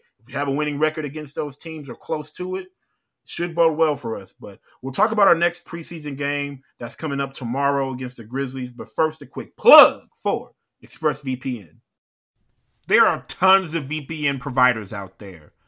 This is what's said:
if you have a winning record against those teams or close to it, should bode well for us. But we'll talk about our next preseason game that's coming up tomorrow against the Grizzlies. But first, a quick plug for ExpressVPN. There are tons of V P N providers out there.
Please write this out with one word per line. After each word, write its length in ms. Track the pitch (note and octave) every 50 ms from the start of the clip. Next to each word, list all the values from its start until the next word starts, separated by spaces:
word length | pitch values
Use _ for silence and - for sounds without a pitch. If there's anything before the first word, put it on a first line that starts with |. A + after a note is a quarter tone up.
| _ _ _ _
if 80 | A2+ A2
you 100 | B2 C#3
have 120 | C#3+ C#3+
a 20 |
winning 280 | C3+ D3 D3+ D3+ D3 C#3+
record 260 | D3+ D#3 D3 D#3+ D3
against 300 | C#3+ D3 D#3 D3+ C3+ -
those 200 | D#3+ D3+ D3 C3+
teams 320 | - - E3 D#3+ D#3 C#3 C3+
or 60 | A#2
close 340 | - - - E3 D3+ C#3+ -
to 260 | - - F3+ F#3 F#3 F#3+
it, 100 | F#3 F#3 _ _ _ _ _ _ _ _ _ _ _
should 300 | - - - E3+ E3+ D3+
bode 240 | E3+ E3+ E3 D#3 D#3
well 180 | E3 D#3 D3
for 220 | C3 - A2+ A2 G2+
us. 160 | G2 - -
But 260 | _ A#2 G2+ G2 - _ _ _ _
we'll 120 | - C3+ C3
talk 180 | - G3+ G#3+
about 160 | A3 G#3 G3+ F#3+
our 80 | E3+
next 280 | E3 E3+ F3 E3+ - -
preseason 540 | - - F3 E3 - F3 E3 D3 D3 C#3 C3+
game 460 | C#3+ C#3+ C#3+ C#3+ C#3+ C#3+ C#3 C3+ _ _ _ -
that's 160 | A#2+ A#2 -
coming 260 | - D#3 D3 C#3 C#3
up 120 | C#3 C3+ C#3
tomorrow 600 | - C3 A#2 B2 C#3 C#3 C#3+ C#3+ C#3 C3+ C3+ B2+
against 240 | B2 C3 B2 B2+ -
the 60 | A2
Grizzlies. 480 | A2 B2 C3+ C#3 B2+ C3 C3 B2+ B2
But 180 | A#2+ A#2+ A2 -
first, 300 | - - D#3+ D#3+ D3+ -
a 60 | C#3+ C#3
quick 280 | - C3+ A2+ - _
plug 520 | - - A3+ D4 D#4 B3+ D#3+ A#2 G2+ - _ _
for 380 | - - G3+ F3 - - - _ _ _ _ _ _ -
ExpressVPN. 920 | - - - D#3+ D3+ C3+ - - C3+ C3 B2+ - C3+ B2 A2 F#2+ D2+ D#2+ - _ _ _ _ _ _ _ _ _ _ _ _ _ _ _ _ _ _ _ _ _ -
There 180 | G3 A#3 A3+
are 160 | F#3+ E3 C#3+ - -
tons 480 | - - F#3 F#3+ F#3+ F#3+ F#3 D#3 D#3
of 100 | D#3+ C3+
V 160 | C3 D#3 D#3
P 260 | C#3 C3 E3 D#3 D3 C#3+
N 120 | C#3 C3
providers 520 | - C#3+ B2 C3 B2+ B2+ A#2 A2+ G#2 F#2
out 280 | A2 G2+ G2 F2+ _ _
there. 340 | G#2 G2 F2 D#2+ D2+ - _ _ _